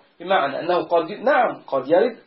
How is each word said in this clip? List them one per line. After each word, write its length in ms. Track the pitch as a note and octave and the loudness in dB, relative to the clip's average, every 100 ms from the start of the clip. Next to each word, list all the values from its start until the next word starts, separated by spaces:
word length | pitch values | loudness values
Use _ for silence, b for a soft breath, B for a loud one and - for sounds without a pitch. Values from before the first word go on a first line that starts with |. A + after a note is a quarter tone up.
| _ - | _ -12
بمعنى 400 | F3 F#3+ C#3 C3+ | -2 0 0 -4
أنه 240 | D#3+ F3 | -2 -2
قد، 280 | D#3 E3+ D#3+ | 2 0 0
نعم، 500 | G#3 G#3+ C#4+ A3 - - | -4 0 2 0 -4 -6
قد 200 | C#3 - | -4 2
يرد 300 | - A#3+ - | 2 2 -2